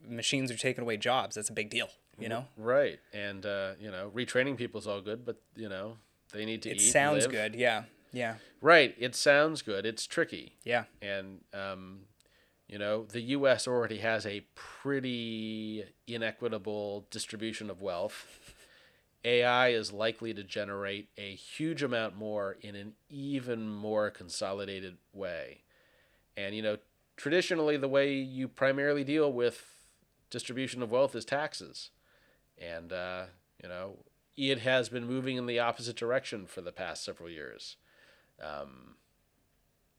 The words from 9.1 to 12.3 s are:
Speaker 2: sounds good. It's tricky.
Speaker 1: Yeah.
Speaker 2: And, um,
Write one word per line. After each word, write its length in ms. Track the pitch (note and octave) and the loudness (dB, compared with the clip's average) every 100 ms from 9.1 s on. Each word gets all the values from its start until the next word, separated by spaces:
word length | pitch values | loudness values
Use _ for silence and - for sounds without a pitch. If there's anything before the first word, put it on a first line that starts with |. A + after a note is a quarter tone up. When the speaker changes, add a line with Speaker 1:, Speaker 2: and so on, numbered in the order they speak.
Speaker 2:
sounds 480 | B2 D3+ C#3+ D#3 D3+ | 4 8 8 6 2
good. 240 | - G2 G#2 | -4 -2 -2
It's 220 | A2+ - | -4 -4
tricky. 480 | - E3 F2+ C2 - | 0 0 -2 -12 -12
Speaker 1:
Yeah. 220 | - A#2+ G#2+ - | 0 0 0 -10
Speaker 2:
And, 440 | G#2 G2 F#2+ F#2+ _ | -6 -4 -6 -14 _
um, 520 | G2+ G2 F#2+ F#2 F#2+ G2 _ _ | -8 -6 -8 -10 -16 -20 _ _